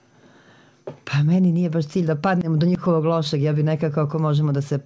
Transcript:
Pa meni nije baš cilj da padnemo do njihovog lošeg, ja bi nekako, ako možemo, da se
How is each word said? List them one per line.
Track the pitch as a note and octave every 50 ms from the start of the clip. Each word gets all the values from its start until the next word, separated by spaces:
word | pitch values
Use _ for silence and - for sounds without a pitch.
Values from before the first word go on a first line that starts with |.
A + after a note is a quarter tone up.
| _ _ _ _ _ - - - _ - - - - _ _ _ - - - - -
Pa | - - C#3+ D3
meni | D3+ E3+ F#3+ F#3 F3+ D#3+
nije | E3+ F3+ E3+
baš | D#3 E3 D#3
cilj | D3+ - F#3+ F3
da | D#3+ D#3+
padnemo | D3 D3+ G3 F#3 F3+ F3 D#3+ D#3+
do | D#3 E3
njihovog | F3 F3+ F3 - F#3 E3+ D#3+ D3+
lošeg, | D#3+ E3+ E3 D3+ D3 - C#3+ C#3
ja | D3+ D3+
bi | D3 D3+
nekako, | D#3 D#3 D3+ E3+ D#3 D3 D#3
ako | D3+ D3 D3+ D#3+
možemo, | D#3+ D3+ D3 D3 D3+ D3+ C#3
da | C#3
se | C#3 C#3+ C#3+ C#3 -